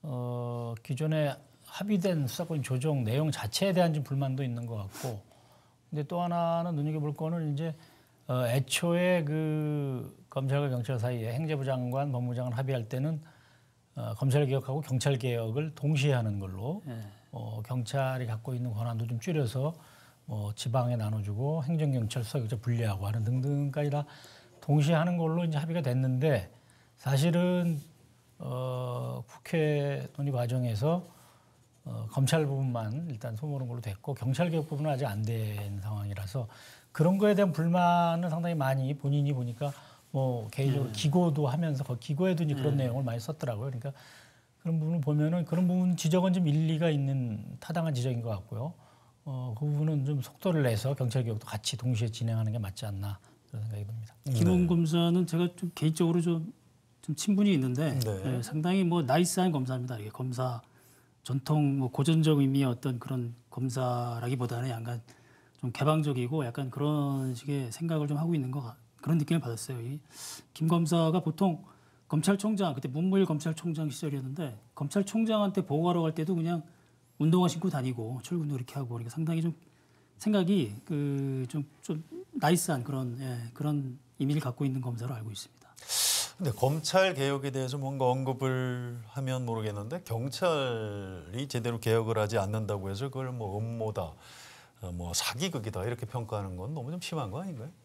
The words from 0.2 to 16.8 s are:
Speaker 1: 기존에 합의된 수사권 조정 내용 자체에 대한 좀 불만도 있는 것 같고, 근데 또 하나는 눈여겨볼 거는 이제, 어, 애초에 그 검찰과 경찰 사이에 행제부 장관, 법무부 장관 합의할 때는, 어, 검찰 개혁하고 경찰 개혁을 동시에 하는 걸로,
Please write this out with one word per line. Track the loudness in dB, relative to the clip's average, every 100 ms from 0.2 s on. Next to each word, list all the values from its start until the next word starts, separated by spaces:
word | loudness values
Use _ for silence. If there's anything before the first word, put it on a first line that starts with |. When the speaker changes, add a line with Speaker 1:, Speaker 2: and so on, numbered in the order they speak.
| -4 -4 -4 -4 -6 -8
Speaker 1:
기존에 | -6 -2 0 2 2 -2 -12 _ -16
합의된 | -8 0 2 2 0 -2
수사권 | -4 -4 -2
조정 | 0 0 2 2
내용 | 2 2 2
자체에 | 0 -4 0 2
대한 | 4 4
좀 | 4
불만도 | 0 0 0 0
있는 | -2 -4 -4
것 | -6
같고, | -6 -6 -6 -8 -12 -20 _ -20 _ _ _
근데 | -6
또 | -4 -2
하나는 | 0 0 2 0 0 0
눈여겨볼 | 0 -2 -2
거는 | -2 -2 -2 -2
이제, | -2 -4 -6 -14 -20 _ _ -4
어, | 0 2
애초에 | 2 2 0 2 4 4 4
그 | 2 0 0 0 0 0 -2 -4 -6 -14 -8
검찰과 | -4 0 2 2
경찰 | -2 -2 -2
사이에 | -2 -2 -4
행제부 | -4 -2 -2 -2
장관, | -2 -2 -2 -2
법무부 | -2 -2
장관 | -2 -2 -2
합의할 | -2 -2 -2
때는, | -2 -2 -4 -8 -20 _ _ _ _ _
어, | -8 -8 0
검찰 | 2 4 4
개혁하고 | 0 -2 -6
경찰 | -2 0 2 2
개혁을 | 0 0 0 -2 -4
동시에 | -2 0 2 4
하는 | 2 2 -2
걸로, | -4 -6 -6 -6